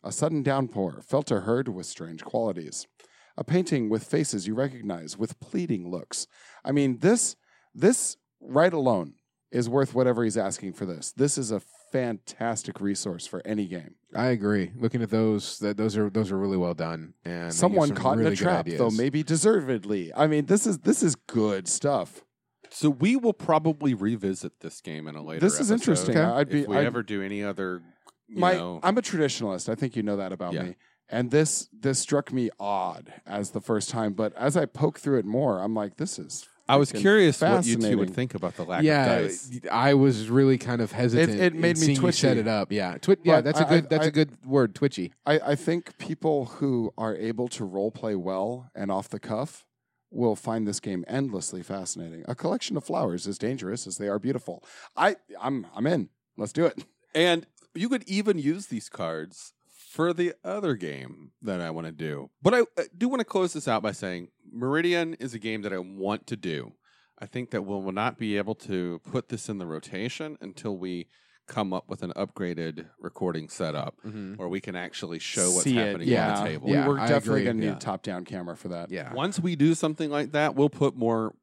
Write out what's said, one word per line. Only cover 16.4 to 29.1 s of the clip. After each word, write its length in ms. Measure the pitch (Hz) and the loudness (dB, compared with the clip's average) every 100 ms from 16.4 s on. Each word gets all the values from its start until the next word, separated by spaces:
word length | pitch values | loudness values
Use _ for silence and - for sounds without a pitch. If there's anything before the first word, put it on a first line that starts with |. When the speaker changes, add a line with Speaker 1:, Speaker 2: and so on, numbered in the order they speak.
| 98 95 | 0 0
Speaker 2:
well 180 | 87 | 0
done, 400 | 80 82 82 80 _ | -2 -4 -6 -10 _
and 100 | 85 87 | -10 -8
they 20 | 85 | -4
give 80 | |
Speaker 1:
Someone 340 | 82 180 196 147 | 2 4 4 2
Speaker 2:
some 80 | 135 | 2
Speaker 1:
caught 200 | 131 123 | 2 4
Speaker 2:
really 120 | 156 | 2
Speaker 1:
in 40 | |
a 40 | - | 2
Speaker 2:
good 60 | |
Speaker 1:
trap, 240 | 180 180 160 | 2 2 0
though 60 | 156 117 | 0 2
Speaker 2:
ideas. 120 | 110 | 2
Speaker 1:
maybe 240 | 127 151 | 0 0
deservedly. 880 | 151 160 208 220 131 117 98 104 82 | 0 4 4 4 2 -2 0 -2 -2
I 120 | - 156 | 2 4
mean, 200 | 151 139 | 4 4
this 200 | 202 233 | 4 4
is, 120 | 175 | 2
this 220 | - 269 | 2 4
is 120 | 175 | 2
good 540 | 135 - 117 107 98 90 | 0 -2 0 2 0 -2
stuff. 560 | - 143 135 85 - _ _ _ _ - | -2 0 0 -2 -10 _ _ _ _ -20
Speaker 3:
So 180 | - 151 | 2 2
we 260 | 131 190 262 | 4 4 4
will 160 | 240 | 2
probably 600 | 196 - 156 160 147 143 | 0 2 4 2 2 0
revisit 680 | 110 101 113 98 95 117 _ | 2 0 0 -2 -4 -8 _
this 200 | 82 - | -16 -14
game 280 | - 78 78 | -12 -10 -10
in 80 | 76 | -12
a 60 | |
later 180 | 76 80 | -10 2
Speaker 1:
This 140 | 190 | 2
is 160 | 214 240 | 4 2
Speaker 3:
episode 40 | |
Speaker 1:
interesting. 420 | 233 240 160 - 120 | 2 4 2 2 2
Speaker 2:
Okay. 20 | 160 | 2
Speaker 1:
I'd 180 | 123 147 | 2 2
be, 120 | 147 | 0
Speaker 3:
if 60 | 139 | 2
we 80 | 104 | 2
Speaker 1:
I'd 100 | 147 | 2
Speaker 3:
ever 160 | 120 | -2
do 180 | 104 104 | -4 -4
any 200 | 98 101 | -4 -4
other, 400 | 101 98 95 90 85 _ - _ _ | -6 -4 -6 -6 -12 _ -20 _ _
you 100 | 202 | 0
Speaker 1:
My, 160 | 175 | 2
Speaker 3:
know. 240 | 185 170 - | 2 -2 -2
Speaker 1:
I'm 140 | 175 214 | 0 0
a 60 | |
traditionalist. 680 | - | -2